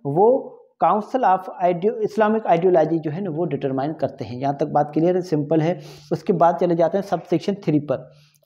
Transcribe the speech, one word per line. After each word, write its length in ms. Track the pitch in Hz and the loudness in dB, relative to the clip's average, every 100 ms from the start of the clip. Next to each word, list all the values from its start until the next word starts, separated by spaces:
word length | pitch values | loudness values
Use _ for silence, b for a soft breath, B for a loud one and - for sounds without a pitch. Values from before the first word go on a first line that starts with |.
| 143 | -4
वो 520 | 147 220 262 - - _ - | 2 4 4 0 -16 _ -2
Council 400 | 170 202 202 269 | 2 2 -2 0
of 260 | 220 185 - - | 2 0 -2 -2
Ideo-, 360 | 180 180 202 480 - | 0 2 0 -2 -2
Islamic 420 | - 214 220 214 | 0 2 2 2
Ideology 480 | 170 185 175 156 165 | 2 4 4 2 0
जो 120 | 156 | -4
है 100 | 156 | -6
ना 80 | 202 | -6
वो 160 | 151 175 | -4 -4
डिटरमाइन 480 | 139 143 131 143 | -2 -2 -2 -4
करते 320 | 156 135 - 127 | -4 -6 -6 -12
हैं। 120 | 123 | -6
यहाँ 200 | 139 143 | -4 -2
तक 80 | 151 | -2
बात 240 | 147 147 | 0 0
क्लियर 220 | 156 170 180 | 0 0 0
है, 60 | |
सिंपल 400 | 175 151 147 160 | 0 -2 0 0
है। 180 | 156 180 B B B | 0 -2 B B B
उसके 220 | 160 - | -6 -2
बाद 240 | 190 170 175 | 2 4 4
चले 160 | 180 170 | 0 2
जाते 220 | 160 190 | 2 0
हैं 80 | 196 | -2
सबसेक्शन 500 | 170 - 165 - 196 | -6 -2 -2 -2 -4
थ्री 160 | - 151 | 0 0
पर। 300 | 147 127 - b b b | 0 -6 -6 b b b